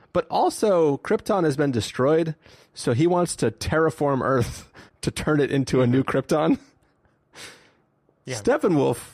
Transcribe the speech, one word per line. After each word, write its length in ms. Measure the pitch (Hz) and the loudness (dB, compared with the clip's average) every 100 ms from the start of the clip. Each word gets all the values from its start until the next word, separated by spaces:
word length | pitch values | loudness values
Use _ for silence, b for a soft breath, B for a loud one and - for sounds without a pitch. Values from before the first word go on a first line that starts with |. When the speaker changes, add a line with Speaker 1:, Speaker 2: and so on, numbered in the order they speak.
| b | b
Speaker 1:
But 140 | 175 - | -4 -2
also, 680 | 196 339 - 220 180 156 135 | 0 0 0 2 2 2 0
Krypton 460 | - 113 - 214 | -2 -2 0 0
has 140 | 160 139 | 0 0
been 140 | 143 | 0
destroyed, 640 | 120 - - 131 160 165 151 B B B | -2 -4 0 2 2 0 -6 B B B
so 200 | - - | -8 -2
he 140 | 120 165 | 2 2
wants 280 | 175 170 - | 2 0 -2
to 140 | 120 | -4
terraform 680 | - - 156 160 - 143 135 | -2 -2 0 0 0 -2 0
Earth 480 | 117 131 117 - - B B | 0 0 -2 -6 -18 B B
<laughs> 160 | _ | _
to 100 | - | -8
turn 280 | - - 151 | -4 0 0
it 120 | 139 | 2
into 300 | 139 131 131 | 0 0 2
a 60 | 123 | 2
new 160 | 127 | 2
Krypton. 560 | 135 135 - 156 160 277 - _ _ _ _ _ _ B B B B B _ _ _ _ - | 0 -2 -2 0 2 0 -4 _ _ _ _ _ _ B B B B B _ _ _ _ -12
Speaker 2:
Yeah. 120 | 123 | -6
Speaker 1:
Steppenwolf, 600 | 104 302 233 156 135 127 - | -2 0 2 2 2 -2 -8